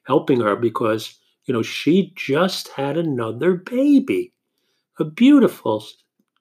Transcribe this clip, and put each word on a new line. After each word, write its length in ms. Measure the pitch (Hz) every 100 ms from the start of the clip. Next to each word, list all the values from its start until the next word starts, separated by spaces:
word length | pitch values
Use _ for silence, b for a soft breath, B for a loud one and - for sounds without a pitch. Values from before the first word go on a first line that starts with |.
helping 360 | - 147 170 123
her 160 | 107 101
because, 600 | 117 - 113 110 - - _ _
you 100 | -
know, 80 | 117
she 500 | 107 - 147 190 - -
just 520 | - 143 190 - -
had 280 | - 139 156
another 560 | 165 123 110 117 170
baby, 800 | 175 - 240 285 277 - 101 - _ _ _ _ _ _ -
a 60 |
beautiful 760 | 156 156 254 294 214 - - 110
s-, 140 | - _ _ _ _ _